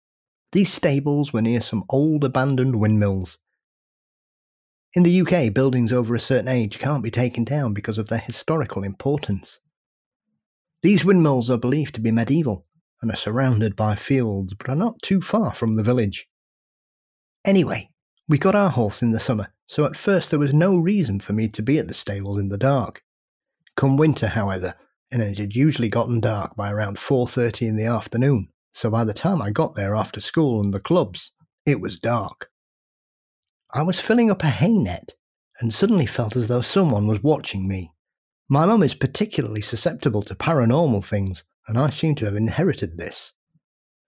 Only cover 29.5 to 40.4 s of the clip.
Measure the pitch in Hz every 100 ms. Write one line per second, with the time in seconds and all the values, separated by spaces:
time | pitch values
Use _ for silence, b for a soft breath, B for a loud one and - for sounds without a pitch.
29.5 | 104 160 - 98 107 101 107 - - 147
30.5 | 113 104 98 - 175 104 92 - _ _
31.5 | _ - 117 90 85 117 117 95 - -
32.5 | _ _ _ _ _ _ _ _ _ _
33.5 | _ _ 135 165 175 - 233 226 190 156
34.5 | 95 170 220 98 82 - - _ _ _
35.5 | - 113 - 202 202 113 - 110 127 113
36.5 | 123 - 196 170 104 104 107 143 147 -
37.5 | 98 95 95 87 _ _ _ _ _ -
38.5 | 135 175 226 147 - 131 - 214 - 113
39.5 | 107 - 113 - - 143 104 - 98